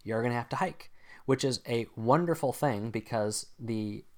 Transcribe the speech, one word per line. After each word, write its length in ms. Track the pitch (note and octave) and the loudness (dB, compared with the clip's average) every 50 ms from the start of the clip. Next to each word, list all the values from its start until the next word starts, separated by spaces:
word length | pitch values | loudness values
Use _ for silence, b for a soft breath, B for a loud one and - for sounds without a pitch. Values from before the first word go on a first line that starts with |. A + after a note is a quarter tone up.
| - | -6
you're 180 | G#2 A2 A2 | -2 0 0
gonna 140 | A#2 B2 A#2+ | 2 2 0
have 140 | A#2+ A#2 - | 0 -2 -2
to 80 | B2 - | -2 -2
hike, 340 | F#3+ F3 - - - - B B B B B B B | -2 -2 -4 -6 -14 -18 B B B B B B B
which 180 | - C3+ C3 - | 2 2 4 4
is 160 | C3+ A#2+ - - - | 2 0 -2 -2 -2
a 200 | A#2+ A#2 A2+ - - | -2 -2 -2 -4 -6
wonderful 580 | - A2 A#2 C3+ E3 F3 E3+ D#3+ - - C3 A#2 | -2 4 4 6 6 6 4 2 2 0 -2 0
thing 380 | - D#3 C#3+ A2+ G2+ G#2 A#2 | 2 2 2 2 0 -2 -4
because 560 | A2 A#2 - - A#2+ A2 G#2 G#2+ G#2+ - - - - - | -4 -4 -4 -2 -2 0 0 0 -2 -4 -6 -10 -12 -10
the 460 | A#2+ A2+ A2+ A2 G#2+ G#2 G#2 - - - - | -6 -4 -2 -2 -2 -4 -4 -8 -10 -16 -12